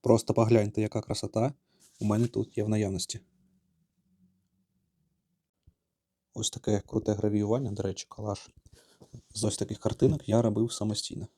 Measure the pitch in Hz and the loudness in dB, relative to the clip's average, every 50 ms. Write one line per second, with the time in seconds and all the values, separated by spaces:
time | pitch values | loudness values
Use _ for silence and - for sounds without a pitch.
0 | - 120 113 117 - - 110 - 113 110 117 110 104 104 - - 107 107 - 110 | 6 6 6 6 6 2 2 2 4 6 6 4 4 2 0 -2 -4 -2 -2 -6
1 | - - 104 - - 104 - 110 117 139 143 _ _ _ _ _ - - _ - | -4 -4 -6 -6 -6 -4 -2 0 0 0 -2 _ _ _ _ _ -20 -20 _ -4
2 | 110 104 104 110 120 117 - 113 110 - _ - 104 107 107 107 107 98 95 90 | 0 0 2 2 2 0 0 -4 -6 -4 _ -4 -2 0 0 0 0 0 -2 -4
3 | - - - 107 - _ _ _ _ _ _ _ _ _ _ _ _ _ _ _ | -6 -8 -10 -14 -14 _ _ _ _ _ _ _ _ _ _ _ _ _ _ _
4 | _ _ _ _ _ _ _ _ _ _ _ _ _ _ _ _ _ _ _ _ | _ _ _ _ _ _ _ _ _ _ _ _ _ _ _ _ _ _ _ _
5 | _ _ _ _ _ _ _ _ _ _ _ _ _ - _ _ _ _ _ _ | _ _ _ _ _ _ _ _ _ _ _ _ _ -20 _ _ _ _ _ _
6 | _ _ _ _ _ _ _ - 110 - - - - 123 110 98 - - - 110 | _ _ _ _ _ _ _ -8 -8 -6 -8 -6 -2 0 0 0 -2 -4 -6 -4
7 | - - 107 98 - 104 104 104 104 101 110 127 139 113 101 98 - 98 92 - | 0 0 -2 0 0 0 0 0 0 2 0 0 0 -4 -6 -4 -4 -6 -6 -8
8 | - _ - - 107 107 101 - - - _ - _ - - - _ _ _ _ | -12 _ -12 -10 -6 -6 -6 -6 -8 -20 _ -20 _ -20 -20 -20 _ _ _ _
9 | - _ - - _ _ - - - 107 - - 101 - 107 - - 110 - - | -20 _ -20 -20 _ _ -8 -4 -2 -2 -2 -2 -6 -6 -6 -4 -2 -4 0 4
10 | - 135 151 147 - - 107 117 117 110 107 117 113 120 - - 104 107 107 - | 4 4 4 2 0 2 2 4 4 4 2 2 0 0 -2 -4 -2 -2 -2 -4
11 | - - - 104 107 - _ | -4 -6 -8 -10 -12 -12 _